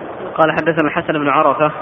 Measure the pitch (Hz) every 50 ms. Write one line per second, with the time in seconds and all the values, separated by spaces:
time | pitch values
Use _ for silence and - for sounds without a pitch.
0 | - - - - - - - 160 160 156 160 165 156 165 160 165 151 147 - 175
1 | 165 - 156 151 143 143 131 151 156 147 131 - 156 156 - -